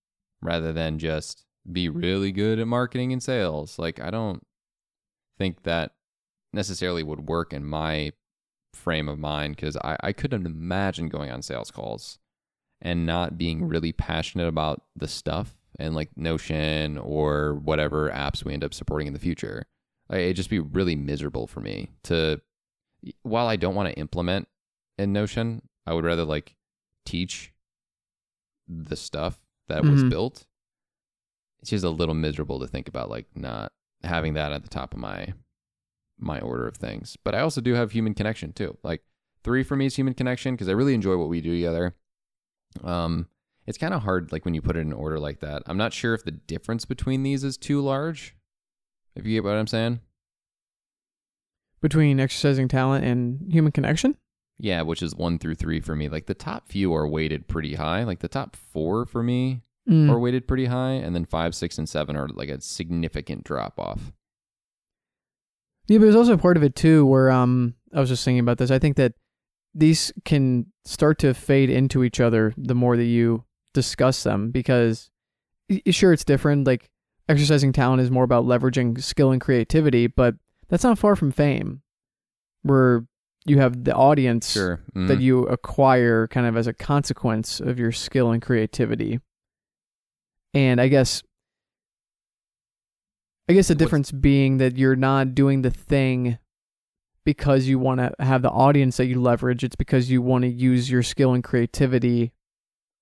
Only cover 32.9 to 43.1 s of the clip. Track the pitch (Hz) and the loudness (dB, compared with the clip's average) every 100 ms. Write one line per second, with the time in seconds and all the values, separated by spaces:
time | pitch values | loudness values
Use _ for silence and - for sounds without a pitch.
32.9 | 65 50 57 - - 65 57 52 _ _ | -12 -10 -12 -14 -14 -12 -12 -14 _ _
33.9 | _ 90 85 78 76 73 73 - - 65 | _ -6 -4 -2 -4 -6 -8 -10 -12 -12
34.9 | 53 53 50 50 - _ _ _ _ _ | -12 -12 -12 -12 -16 _ _ _ _ _
35.9 | _ _ - - 73 52 62 57 - 57 | _ _ -14 -10 -8 -8 -8 -8 -10 -12
36.9 | 53 - - - 107 156 135 120 120 113 | -12 -16 -10 -6 -4 -4 -4 -2 -2 -2
37.9 | 113 110 98 107 107 80 - 98 - - | -4 -4 -4 -6 -6 -12 -8 -10 -8 -8
38.9 | 82 _ _ _ _ - 127 131 139 135 | -8 _ _ _ _ -2 -2 -2 -2 -2
39.9 | 123 135 123 127 123 135 123 92 98 139 | -2 -4 -2 -4 -4 -6 -6 -2 0 2
40.9 | 120 98 90 78 85 80 87 85 85 90 | 0 0 -2 -2 -4 -4 -2 -2 -2 -4
41.9 | - _ _ _ _ _ _ _ - 85 | -8 _ _ _ _ _ _ _ -16 -8
42.9 | 87 82 | -6 -4